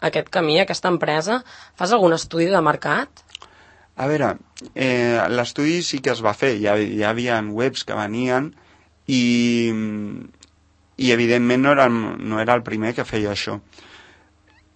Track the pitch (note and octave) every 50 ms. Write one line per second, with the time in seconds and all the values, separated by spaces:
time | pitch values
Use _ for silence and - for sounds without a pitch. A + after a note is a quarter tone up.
0 | - D#3+ - D#3 D3+ - - F#3+ E3+ D3+ D3+ E3+ G3 F3+ E3+ - - F#3 F3+ D#3+
1 | F3 E3 D3+ D#3 D#3 F#3+ A3+ B3+ A#3+ - - - - - _ - F#3 F3+ A3+ A#3+
2 | F#3+ E3+ E3 D#3+ - - - E3 E3 F3 G3 F#3 D#3+ D3+ D3+ C#3 - D3+ D3 G3
3 | C4+ - _ - - _ - - - - - - - - - - _ _ _ -
4 | B2 C#3 D3+ D3+ C#3+ G#2+ F2+ - - _ - - - - - - C3 C3 B2+ B2
5 | A#2+ A#2+ A#2 A#2 G2 E2+ A#2 B2 A#2+ A#2 - - D3 D3+ E3+ F3 E3 - - C#3
6 | C3 C#3 B2 A2+ A2+ G#2+ G#2 - - C#3 A#2+ G#2 G#2 G#2 G2+ G#2+ G#2+ G2+ G#2 G#2
7 | G#2 G#2 A2+ A#2 A#2+ B2 A#2+ A2+ G#2+ G#2+ G#2 A2 A#2+ C3+ C3+ - - - A2 G#2+
8 | G#2+ G2+ G#2+ A#2 B2+ B2+ B2+ B2+ C#3+ D#3 - - _ _ _ _ _ _ _ _
9 | _ - C#3 B2+ A#2+ A#2+ A#2+ A#2+ A#2+ A#2+ A#2+ A#2 A#2 A#2 A2+ A2 A2 G#2+ G#2 G#2
10 | G#2 G#2 G2+ - - - - _ - _ _ _ _ _ _ _ _ _ _ -
11 | C3 B2+ A#2+ A2+ A#2+ A#2 A#2+ B2 A#2+ A#2+ B2 B2+ C3 C#3+ C#3+ C#3 C3+ B2 A#2 A#2
12 | A2 G#2+ - - - G#2+ A2 A2 A2 A2+ B2 B2 A#2+ A2+ G#2+ A2 A2 A2+ A#2+ C3+
13 | B2+ - - A2 G#2 G#2 G2+ - - - G#2 G#2 - _ _ - - - - -
14 | - - - _ _ _ _ _ _ _ _ _ _ _ _